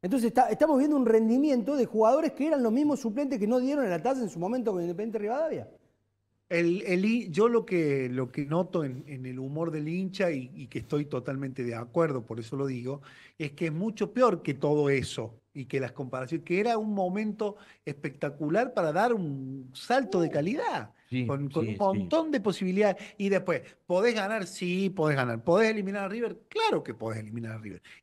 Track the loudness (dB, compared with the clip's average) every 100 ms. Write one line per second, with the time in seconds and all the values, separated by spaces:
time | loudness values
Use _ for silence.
0 | 0 2 2 4 4 4 4 6 4 4
1 | 6 6 6 4 4 2 2 0 2 4
2 | 6 6 2 0 0 2 2 2 2 0
3 | -2 -2 -2 0 2 2 2 0 0 0
4 | 0 0 -2 -4 -2 -2 0 -2 -2 -4
5 | -4 -4 -4 -2 -2 -4 -8 -18 _ _
6 | _ _ _ _ _ 0 2 0 0 2
7 | 2 0 0 2 4 4 2 0 2 2
8 | 0 -2 -4 -4 -2 0 0 -2 -2 -6
9 | -12 -12 -10 -8 -8 -4 -4 -4 -4 -4
10 | -6 -2 -2 -2 -8 -14 -10 -10 -4 -4
11 | -2 -6 -6 -6 -6 -6 -6 -6 -4 0
12 | 0 0 -6 -10 -8 -4 -4 -4 -6 -8
13 | -12 -20 -20 _ -10 -4 -4 -2 -4 -2
14 | -4 4 4 4 -2 -2 2 4 4 2
15 | 0 -6 -8 -12 _ -14 -6 -4 -6 -8
16 | -8 -8 -6 -6 -2 0 2 0 0 -2
17 | 0 -2 -4 -2 -4 -6 -20 -14 -12 -8
18 | -8 -6 -6 -4 0 2 2 0 0 2
19 | 2 2 -2 -4 -8 -10 -12 -16 2 2
20 | 4 2 2 2 0 -2 -2 -4 -8 _
21 | _ -2 0 -2 -2 -2 -2 0 0 0
22 | 0 0 2 0 0 -2 0 2 2 2
23 | -8 -6 0 0 0 -4 -4 -20 _ 2
24 | 2 2 -2 -4 -6 -6 -2 0 0 2
25 | 2 2 2 0 4 4 4 2 -4 -4
26 | -6 -4 -6 -8 _ -2 2 0 -2 -8
27 | -6 -6 -8 -8 -8 -10 -12 -16 -18 -20